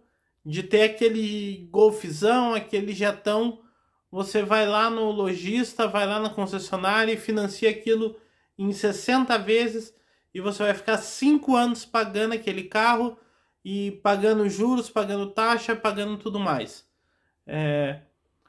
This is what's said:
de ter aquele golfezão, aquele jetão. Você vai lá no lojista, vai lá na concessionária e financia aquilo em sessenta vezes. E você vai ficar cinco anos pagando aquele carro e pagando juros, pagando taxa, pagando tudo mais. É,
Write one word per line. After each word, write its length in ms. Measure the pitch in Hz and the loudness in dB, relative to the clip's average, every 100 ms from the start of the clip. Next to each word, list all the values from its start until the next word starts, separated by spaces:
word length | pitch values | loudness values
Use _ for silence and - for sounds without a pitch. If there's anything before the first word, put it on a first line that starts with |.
| _ _ _ _ | _ _ _ _
de 180 | 151 165 | -8 -8
ter 200 | 185 214 | 2 4
aquele 840 | 220 214 233 220 214 208 202 185 170 | 4 4 0 2 -4 -4 -8 -10 -2
golfezão, 840 | 196 214 208 175 151 208 247 240 | 6 6 4 -8 0 2 4 2
aquele 400 | 220 214 202 202 | -2 -2 -4 -4
jetão. 720 | 190 202 202 208 214 233 226 _ _ _ _ - | -2 -2 0 0 0 0 -4 _ _ _ _ -12
Você 320 | 185 190 214 | -8 -2 -2
vai 240 | 202 220 208 | 2 2 4
lá 240 | 208 226 | 2 2
no 200 | 226 214 | 0 -2
lojista, 800 | 208 190 175 180 233 233 - 214 | -2 -2 -2 -2 -2 -2 -2 0
vai 180 | 202 196 | 0 0
lá 140 | 214 | -2
na 80 | 214 | -4
concessionária 840 | 214 196 196 185 185 190 214 220 | -4 -4 -4 -6 -2 0 2 2
e 20 | 220 | 0
financia 540 | - 214 202 - 220 | -2 -2 -2 0 0
aquilo 460 | 208 226 226 220 220 _ _ _ - | 0 0 0 0 -6 _ _ _ -6
em 120 | 196 | -4
sessenta 680 | 196 208 202 - 254 254 226 | 0 -2 -2 0 2 2 0
vezes. 580 | 190 226 240 226 220 _ _ _ _ | 2 2 2 -4 -10 _ _ _ _
E 80 | 185 | -8
você 200 | 196 196 | -6 0
vai 120 | 208 | 0
ficar 240 | 202 - 214 | 0 0 -2
cinco 580 | - - 269 294 277 247 | -2 0 4 4 4 2
anos 300 | 240 233 - | 2 -2 -4
pagando 480 | 226 208 202 226 | -2 -2 -2 -2
aquele 300 | 226 214 190 | -2 -4 -6
carro 520 | 185 214 226 233 240 226 _ _ _ _ | -2 2 4 2 0 -4 _ _ _ _
e 360 | 190 196 202 196 | -8 -4 -4 -2
pagando 460 | 202 202 214 214 208 | 0 2 2 2 0
juros, 400 | 196 233 254 226 | 0 0 0 0
pagando 420 | 220 196 202 202 | -4 -2 -4 -4
taxa, 460 | 202 226 226 226 226 | -2 0 0 0 -2
pagando 400 | 220 202 208 208 | -2 -2 -6 -6
tudo 220 | 220 202 | -6 -4
mais. 500 | 185 135 107 - _ _ _ _ _ _ - | -2 -2 -4 -12 _ _ _ _ _ _ -8
É, 540 | 156 151 147 139 147 _ _ _ _ | -4 -2 0 -2 -6 _ _ _ _